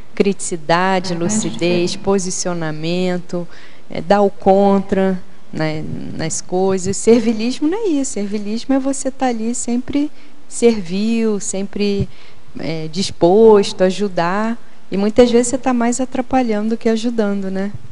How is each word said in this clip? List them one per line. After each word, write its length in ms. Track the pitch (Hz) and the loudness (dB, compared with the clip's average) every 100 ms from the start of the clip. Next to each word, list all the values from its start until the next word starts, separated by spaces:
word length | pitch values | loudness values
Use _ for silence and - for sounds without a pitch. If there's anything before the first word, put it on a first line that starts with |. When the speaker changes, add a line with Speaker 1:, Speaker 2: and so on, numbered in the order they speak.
| - | -6
Speaker 1:
criticidade, 1000 | - 196 190 - 175 151 170 190 185 180 | 0 0 0 -4 -4 0 2 2 0 -2
Speaker 2:
a 20 | 170 | -2
grande 180 | 170 214 | -2 -2
Speaker 1:
lucidez, 560 | 165 - 175 175 185 | -2 -2 0 2 0
Speaker 2:
diferença. 80 | - | -2
Speaker 1:
posicionamento, 1500 | 196 196 185 - 180 175 156 151 165 175 180 180 - 180 170 - - - - | 0 0 0 -4 -4 -4 -4 -4 -2 0 0 -2 -4 -4 -4 -8 -8 -8 -8
é, 120 | - | -4
dar 200 | 160 202 | 2 4
o 80 | 202 | 4
contra, 880 | - 196 196 202 196 190 190 190 185 - - - | 2 4 6 6 4 2 0 2 0 -6 -10 -8
né, 320 | - 156 156 156 160 139 - | -4 -4 -4 -6 -6 -6 -6
nas 260 | 156 - | -4 -4
coisas. 540 | - 180 190 190 180 196 | -4 0 0 0 -2 0
Servilismo 680 | 220 240 220 214 233 254 302 | 4 4 4 0 -2 -2 -2
não 100 | 415 427 | 0 0
é 20 | |
isso, 240 | 285 262 | 0 -2
servilismo 600 | 202 202 214 202 226 - 269 | -4 -4 -4 -4 -4 0 0
é 40 | |
você 300 | 262 269 269 | 0 -2 -4
tá 180 | - 262 | -2 -2
ali 280 | 226 226 240 | 0 -2 -4
sempre 560 | - 240 - 285 294 - - - - | -2 -2 0 0 -2 -4 -8 -10 -8
servil, 920 | - 233 214 170 190 220 226 220 202 | 2 4 4 -2 -2 0 2 2 0
sempre, 680 | - 190 196 196 202 202 190 - - - - - | -2 -4 -4 -2 0 0 -2 -4 -8 -8 -8 -6
é, 280 | 160 160 160 | -4 -4 -4
disposto 880 | 175 - - 170 202 226 208 202 - | -4 -4 2 4 8 8 8 4 2
a 40 | 185 | 2
ajudar, 720 | 180 202 175 170 202 220 233 - - - | 2 -2 0 0 0 -2 -4 -8 -8 -4
e 60 | 185 | 0
muitas 340 | 208 233 247 | 2 4 6
vezes 160 | 233 240 | 4 2
você 100 | 262 | 0
tá 160 | 254 | 0
mais 260 | 247 233 240 | 0 0 0
atrapalhando 720 | 254 254 247 262 240 208 220 | -2 -4 0 0 2 0 0
do 60 | 226 | 0
que 100 | 226 | 0
ajudando, 600 | 220 240 226 202 202 190 | 0 0 0 0 0 -2
né? 220 | 190 196 - - | -4 -4 -6 -8